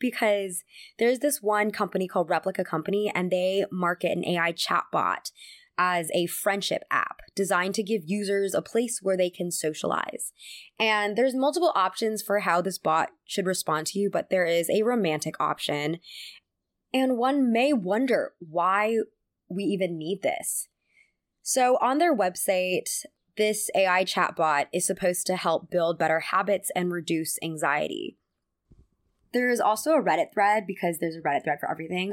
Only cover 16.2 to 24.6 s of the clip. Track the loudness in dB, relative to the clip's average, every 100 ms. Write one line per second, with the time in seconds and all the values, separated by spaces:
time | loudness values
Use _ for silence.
16.2 | -18 -20 _ _ _ _ _ 0 2 2
17.2 | 2 2 2 4 4 2 0 0 2 2
18.2 | 0 -6 -6 0 2 2 2 0 -2 _
19.2 | _ _ _ -4 -2 0 -2 -4 -6 -4
20.2 | -2 -2 -4 -8 -10 _ _ _ _ _
21.2 | _ _ -4 2 4 4 4 4 4 4
22.2 | 2 0 0 0 2 0 -2 -6 -8 _
23.2 | _ 0 0 2 0 2 4 4 2 0
24.2 | 0 2 2 2